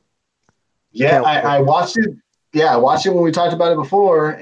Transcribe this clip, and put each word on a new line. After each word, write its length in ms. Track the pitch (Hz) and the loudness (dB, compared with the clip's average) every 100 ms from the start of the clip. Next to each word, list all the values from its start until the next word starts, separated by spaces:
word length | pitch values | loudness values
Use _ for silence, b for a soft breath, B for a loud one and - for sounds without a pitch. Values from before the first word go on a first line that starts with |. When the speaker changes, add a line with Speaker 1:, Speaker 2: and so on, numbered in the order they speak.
| _ _ _ _ _ _ _ _ _ | _ _ _ _ _ _ _ _ _
Speaker 1:
Yeah, 200 | 110 131 | -4 0
Speaker 2:
Can't 160 | 139 123 | 2 0
Speaker 1:
I, 80 | 147 | 0
Speaker 2:
wait. 80 | |
Speaker 1:
I 160 | 143 143 | 0 0
watched 360 | 135 160 175 - | 2 0 0 -4
it. 120 | - - _ _ _ | -4 -8 _ _ _
Yeah, 220 | 156 156 | -2 0
I 20 | 120 | 2
watched 300 | 131 156 190 | 2 0 0
it 80 | |
when 100 | 175 | 0
we 60 | 165 | 0
talked 240 | 170 175 | 0 -2
about 180 | 165 170 | 0 0
it 40 | 160 | 0
before, 560 | 143 196 196 160 151 151 | -2 0 2 2 0 -4